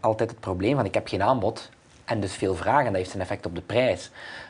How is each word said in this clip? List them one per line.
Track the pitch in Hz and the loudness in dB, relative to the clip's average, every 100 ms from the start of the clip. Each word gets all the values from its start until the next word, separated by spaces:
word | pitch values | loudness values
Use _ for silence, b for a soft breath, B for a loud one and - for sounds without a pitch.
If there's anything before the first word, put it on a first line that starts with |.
altijd | 113 110 117 | 0 2 0
het | - | -2
probleem | - 92 101 143 | -4 0 2 2
van: | |
"Ik | 98 | 2
heb | 104 - | 0 -2
geen | 95 | 0
aanbod | 104 127 101 - - - _ - | 2 4 2 -2 -12 -20 _ -18
en | - 113 | -4 -2
dus | 95 | -2
veel | - 98 | -2 0
vraag", | 87 90 139 | 0 2 4
en | 123 | 4
dat | |
heeft | 95 92 | 0 -2
zijn | 98 | -4
effect | 92 101 - | -4 -4 -6
op | |
de | 85 | -8
prijs. | - 113 127 87 - B B B B | -2 2 2 2 -4 B B B B